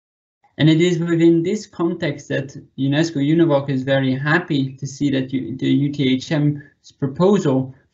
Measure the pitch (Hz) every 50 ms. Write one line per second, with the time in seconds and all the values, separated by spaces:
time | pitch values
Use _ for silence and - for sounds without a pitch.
0 | _ _ _ _ _ _ _ _ _ _ _ - 139 156 160 160 175 180 175 160
1 | 170 170 170 160 170 170 170 165 165 185 208 208 - - - - 170 175 180 170
2 | 180 147 - - - - 135 135 135 - - - - - _ - 135 139 143 151
3 | 160 165 - 139 139 147 160 170 165 147 143 139 135 139 135 127 127 135 135 135
4 | 135 131 131 135 143 151 156 180 180 - 160 135 135 135 - - 143 131 - -
5 | 143 143 131 135 131 - 139 127 - - - - 139 135 135 135 143 143 143 143
6 | 139 127 131 131 - - 165 151 147 147 147 147 - - _ _ _ - - -
7 | 143 131 - - 180 196 208 185 - 147 131 131 131 - - - _ _